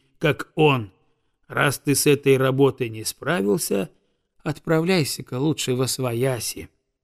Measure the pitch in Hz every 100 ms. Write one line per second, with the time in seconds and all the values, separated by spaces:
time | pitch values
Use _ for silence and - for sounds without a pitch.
0 | _ - 160 135 - - 151 131 101 _
1 | _ _ _ _ - 127 139 131 - 131
2 | 151 139 135 131 131 131 135 131 120 110
3 | 110 - 139 175 202 190 - 202 180 _
4 | _ _ _ _ 156 151 - 160 165 190
5 | 131 - - 127 156 139 - 123 127 -
6 | 127 117 135 120 - - - _ _ _